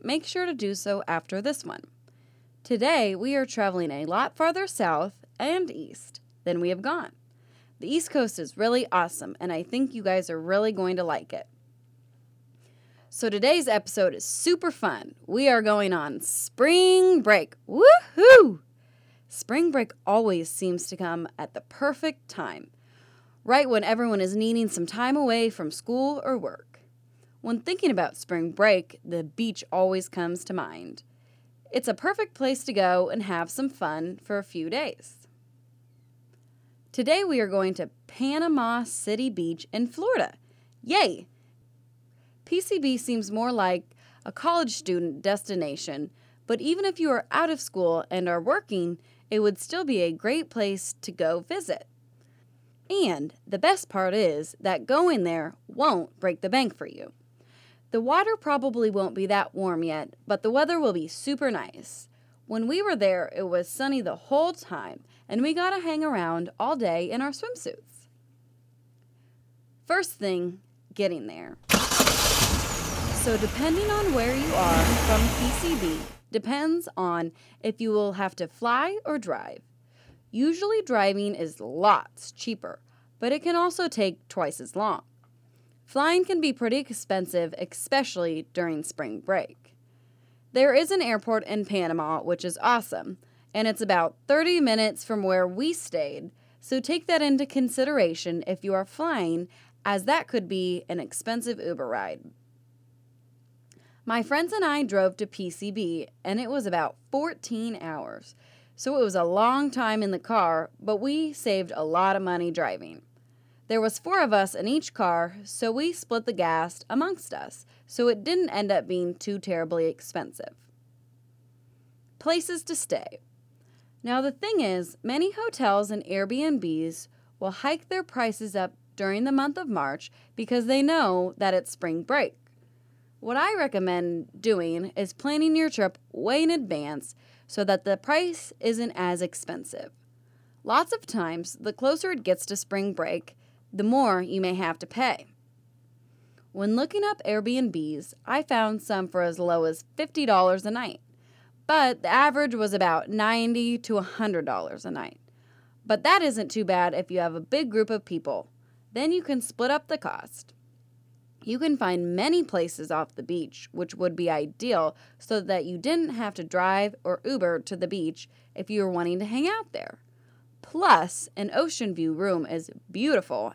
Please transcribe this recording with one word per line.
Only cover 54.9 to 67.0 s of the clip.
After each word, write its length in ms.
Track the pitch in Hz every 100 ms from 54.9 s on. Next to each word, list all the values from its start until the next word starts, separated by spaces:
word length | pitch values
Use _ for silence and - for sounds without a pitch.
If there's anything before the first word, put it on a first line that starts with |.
| 277 359 254
there 320 | 175 165 151 - -
won't 540 | - 302 185 - -
break 200 | 185 170
the 80 | 190
bank 280 | 254 247 -
for 80 | 151
you. 260 | - - - _ _ _ _ - _ _
The 100 | 226
water 360 | 240 330 415 440
probably 540 | 302 285 269 233 220
won't 260 | 196 190 117
be 100 | 196
that 300 | 202 - -
warm 260 | 190 165
yet, 320 | 165 156 - -
but 200 | - 196
the 80 | 220
weather 260 | 262 311 339
will 140 | 262
be 160 | 175 160
super 420 | - 277 277 269
nice. 580 | 185 101 - - - - _ _ _ -
When 220 | 220 226
we 120 | 349
were 140 | 415
there, 340 | 254 190 180 -
it 140 | 135 190
was 200 | 180 175
sunny 340 | - 269 269
the 120 | 180
whole 380 | 175 - 277 339
time, 500 | 330 - 160 92 - _ _ -
and 140 | 214
we 100 | 294
got 180 | 320 370
to 120 | 381
hang 220 | 330 311
around 460 | 311 220 165 170 170 -
all 160 | 240 262
day 340 | 202 170